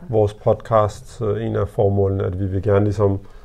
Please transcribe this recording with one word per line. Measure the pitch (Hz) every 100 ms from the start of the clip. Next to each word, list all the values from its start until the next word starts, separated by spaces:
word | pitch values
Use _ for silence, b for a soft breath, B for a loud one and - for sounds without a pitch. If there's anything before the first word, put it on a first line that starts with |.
| 175
vores | 110 104
podcast, | - 117 107 - 113 104 - - -
øh, | 107 104 113
en | 107
af | 101
formålene, | - 101 98 98 98
at | 101 92
vi | 98
vil | 95
gerne | 104 98 104
ligesom | 104 101 98 b b